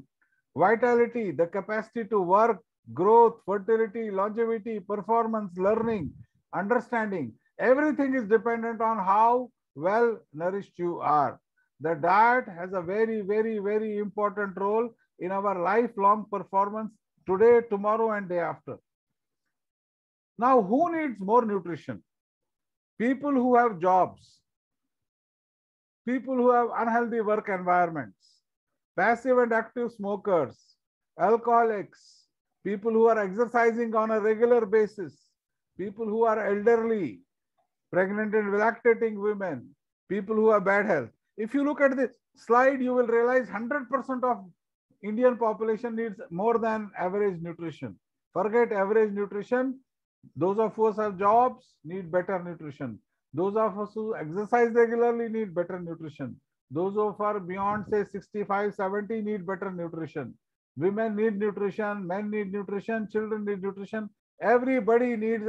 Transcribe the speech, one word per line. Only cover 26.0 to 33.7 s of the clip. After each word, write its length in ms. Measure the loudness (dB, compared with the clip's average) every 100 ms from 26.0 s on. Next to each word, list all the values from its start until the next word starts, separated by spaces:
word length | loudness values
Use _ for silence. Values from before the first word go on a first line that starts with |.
| -6
people 280 | -4 -2
who 160 | 2 4
have 180 | 4 2 0
unhealthy 440 | 0 0 0 -2
work 280 | 0 -2 -2
environments, 920 | -2 2 2 2 -2 -10 -14 _ _ _ _ _ _ _ 0
passive 420 | 0 2 2 2
and 140 | 4
active 400 | 2 -2 -6 -6
smokers, 640 | -6 -6 -4 0 0 0 -6 _ _ _ _ _ -2
alcoholics, 1080 | 2 2 4 4 4 0 -8 _ _ _ _ _ _ _
people 280 | -6 -4 0
who 160 | 4 4
are 120 | 4
exercising 760 | 0 -2 0 2 2